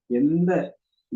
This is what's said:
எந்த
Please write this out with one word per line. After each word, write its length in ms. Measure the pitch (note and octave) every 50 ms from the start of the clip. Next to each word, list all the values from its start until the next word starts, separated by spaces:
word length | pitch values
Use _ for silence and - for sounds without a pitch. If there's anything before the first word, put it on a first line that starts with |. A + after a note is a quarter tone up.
| _
எந்த 720 | - A#2+ A#2+ C#3 D3 D#3+ E3+ F3 F3+ F3+ - - - - _ _ _ _ _ _ - -